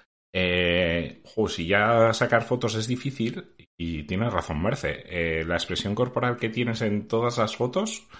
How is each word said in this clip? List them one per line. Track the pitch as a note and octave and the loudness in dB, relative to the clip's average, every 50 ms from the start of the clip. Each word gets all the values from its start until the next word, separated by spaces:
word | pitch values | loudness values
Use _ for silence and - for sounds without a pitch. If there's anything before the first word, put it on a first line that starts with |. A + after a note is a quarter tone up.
| - _ _ _ _ _ - | -20 _ _ _ _ _ -2
Eh, | F#2 F#2 F2+ F2+ F2+ F2+ F2 F2 F2 F2+ E2+ E2+ E2+ E2 C2+ - - - | 0 2 2 2 2 4 4 4 4 4 2 2 0 -2 -4 -8 -14 -20
jo, | - - - A2 F2+ | -6 -2 0 0 0
si | - - E2+ D#2+ | 0 -2 0 2
ya | G2 G2+ G#2 A2 A#2 A#2 A2+ A2+ A2 | 4 4 4 4 6 6 6 4 4
sacar | - B2 A2+ - A#2 A2+ | 2 2 2 2 2 2
fotos | - B2+ B2 - - G#2+ | 0 -2 0 0 -2 -2
es | A2 A2 A#2 | -2 -2 -2
difícil, | B2 B2 - C#3 - - A2+ A2+ - - - - _ - - - _ - | -4 -4 -4 -4 -4 -2 -4 -4 -4 -6 -10 -14 _ -20 -20 -20 _ -8
y | E2+ E2 E2 D2+ D2+ | -6 -6 -4 -6 -6
tienes | D2 F2+ F#2 A2 A#2 G2 | -4 -2 -2 0 0 0
razón, | F2 E2 - D#2+ D2+ | -2 -2 -2 -2 0
Merce, | E2 G#2 C3 C#3 - E2 - - - | 0 0 0 0 -2 -4 -4 -6 -8
eh, | - F2 F2 E2+ E2 D#2+ D#2+ D#2+ | -6 -4 -2 0 0 0 0 0
la | E2 F2 | 0 0
expresión | E2+ - - F2+ E2+ - G2+ G2+ | -2 -2 -2 -4 -4 -2 -2 0
corporal | A2+ B2 B2+ - - B2 B2 A#2+ A#2+ | 0 0 0 0 0 0 0 0 -2
que | - A#2 | -4 -4
tienes | A2 A#2+ A#2+ A#2+ A2+ A2 | -2 -2 -2 -2 0 0
en | A#2 A2 G#2 G#2 G2+ - | 0 0 0 0 0 0
todas | - A2+ A#2 A#2+ A#2 - | 0 0 2 2 2 0
las | A2+ A2 - | 0 0 0
fotos, | - A#2+ B2 - F#3 G#3 A3 - - - - - - | -2 -2 -2 0 0 -2 -2 -4 -8 -12 -16 -20 -20